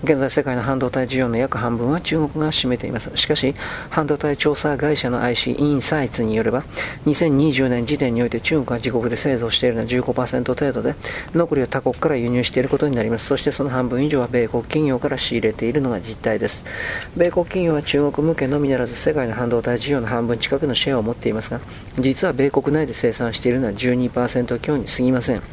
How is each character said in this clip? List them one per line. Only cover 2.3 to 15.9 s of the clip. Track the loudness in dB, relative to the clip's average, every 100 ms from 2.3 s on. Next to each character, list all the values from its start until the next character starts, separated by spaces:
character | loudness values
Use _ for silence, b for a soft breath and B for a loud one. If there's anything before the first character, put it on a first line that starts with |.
| 0
が | 0
占 | 0 0
め | -2
て | -2
い |
ま | -6
す。 | -4
し | -4 0
か | 2
し、 | 0 -2 B B B
半 | -2 0
導 | 0
体 | 0 2
調 | 0 2
査 | 0 0
会 | 0 0
社 | 0
の | 0
ア | 0
イ | 0
シ | -2
ー | 0
イ | 2 2
ン |
サ | 0 -2
イ | -2
ツ | -2
に | 0 2
よ |
れ | 2
ば、 | 0 -4 B B B 0
二 |
千 | 2 4 4
二 | 4
十 | 4 2
年 | 2 0
時 | 0
点 | 2 2
に |
お | 0
い |
て | 0
中 | 0 0
国 | 0
が | -2
自 | 0
国 | 0 0
で | -2
製 | 0 0
造 | 0
し | 2
て | 2
い |
る | 0
の |
は | 0
十 | 0
五 | 0
パ | 0
ー | 0
セ | 0
ン |
ト | 0 0
程 | 0
度 | 0
で、 | -2 -4 B B B 0
残 | 2 2
り |
を | 0
他 | 0
国 | -2
か | 0 0
ら | 2
輸 | 2
入 | 0
し | 2
て | 2
い |
る | 2
こ | 2
と | 2
に | 2
な |
り | 0
ま | 0
す。 | 0
そ | 0
し |
て | 0
そ | -2
の | -2
半 | 0 0
分 | 0
以 | 2
上 | 2
は | 2
米 | 2 2
国 | 0
企 | 0 0 2
業 | 2
か | 0
ら | -2
仕 | -2 0
入 |
れ | 0
て | 0 0
い |
る | 2
の | 0